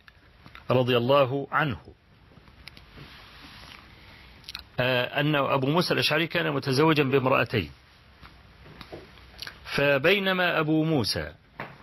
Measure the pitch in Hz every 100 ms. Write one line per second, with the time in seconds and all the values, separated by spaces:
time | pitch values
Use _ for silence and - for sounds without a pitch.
0 | - _ - - - - - 127 123 123
1 | 120 143 127 139 139 143 151 - - -
2 | _ _ - - - - - - - -
3 | - - - - - - - - - -
4 | - - - - - - - - 123 123
5 | 123 139 147 147 131 139 131 165 175 135
6 | - 151 165 175 160 139 139 131 160 151
7 | 135 135 127 131 120 113 80 - - -
8 | - - - - - - - - - -
9 | - - - - - - - - 143 139
10 | 156 202 190 185 180 156 156 156 160 151
11 | 101 90 76 - _ - - -